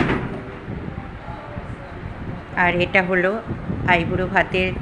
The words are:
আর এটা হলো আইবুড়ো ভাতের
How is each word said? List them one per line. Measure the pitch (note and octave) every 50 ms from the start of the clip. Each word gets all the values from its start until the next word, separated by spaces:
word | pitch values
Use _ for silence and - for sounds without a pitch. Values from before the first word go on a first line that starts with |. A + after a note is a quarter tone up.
| - C2 C2 B1+ B1 - - - - - - - - - - - - - - - - - - - - - - - - - - - - - - - - - - - - - - - - - - - - - -
আর | F#3+ F3+ F3 F3
এটা | F3 F3+ F3 - G3 F3+
হলো | F3 F#3+ F3+ F3 F#3+ G#3 A3+ - - - - - - - - -
আইবুড়ো | F#3 F3+ E3+ E3+ E3+ F#3 F3+ F#3
ভাতের | F3+ F#3+ F#3 E3 - - F#3 F#3 F#3 - -